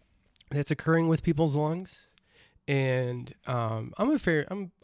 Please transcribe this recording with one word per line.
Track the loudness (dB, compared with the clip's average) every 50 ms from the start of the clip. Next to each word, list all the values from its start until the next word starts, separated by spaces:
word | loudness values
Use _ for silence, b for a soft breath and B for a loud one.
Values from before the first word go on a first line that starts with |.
| _ _ _ _ _ _ _ -20 -14 -4
that's | -2 -2 0 0
occurring | -2 -2 2 2 4 4 4 4
with | 2 2 2
people's | 0 2 2 2 2 2
lungs. | 0 0 0 -2 -4 -8 -12 -16 -20 -20 _ b b b b b b b b b b -4 0
And, | 0 2 2 2 2 0 0 -2 -4 -6 -10 -12 -16 _ -8
um, | -4 -2 -2 -2 -2 -2 -4 -6 -8 -4 0
I'm | 0 2
a | 2 2
fair, | 2 2 2 2 0 -2
I'm, | -6 -8 -8 -10 _ _